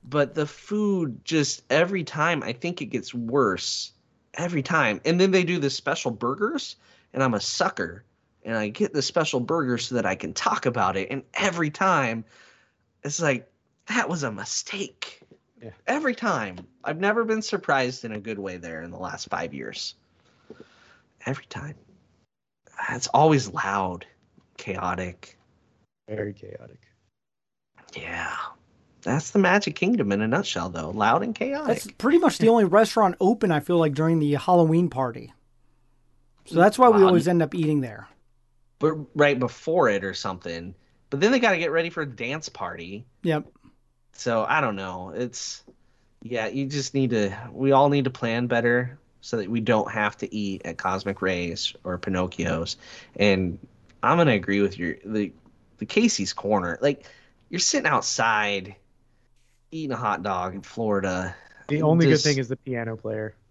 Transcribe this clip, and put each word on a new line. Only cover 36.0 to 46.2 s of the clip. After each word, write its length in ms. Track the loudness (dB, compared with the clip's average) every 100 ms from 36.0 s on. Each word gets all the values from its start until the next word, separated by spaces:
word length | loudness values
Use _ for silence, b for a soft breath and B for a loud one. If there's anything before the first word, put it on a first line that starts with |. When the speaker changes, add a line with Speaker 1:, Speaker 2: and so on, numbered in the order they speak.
| _ _ _ _
Speaker 3:
So 120 | -4 4
that's 220 | 6 8
why 100 | 8
we 100 | 10
Speaker 1:
Wow. 60 | 8
Speaker 3:
always 180 | 8 4
end 140 | 4
up 120 | 2
eating 260 | 2 2 2
there. 280 | -2 -8 -18 _ _ _ _ _ _ _
Speaker 1:
But 160 | 0 0 -8
right 240 | 4 4 4
before 500 | -2 -4 -2 2 4
it 160 | 2
or 80 | -2
something. 600 | -6 -8 -8 -8 -10 -10 -16 _ _ _
But 100 | 0
then 120 | 2
they 60 | 4
gotta 200 | 2 2
get 120 | 0
ready 180 | 0 -2
for 140 | -4
a 40 | -8
dance 420 | -6 -6 -6 -10
party. 580 | -10 -10 -10 -12 -14 -16 _
Speaker 3:
Yep. 240 | -2 -2 -4 _ -20 _ _ _ _
Speaker 1:
So, 320 | -8 -2 -2 2
I 120 | 0
don't 160 | 0 -2
know. 360 | -8 -10 -10
It's, 480 | -8 -8 -8 -12 -14 -18 _ _ _ _ _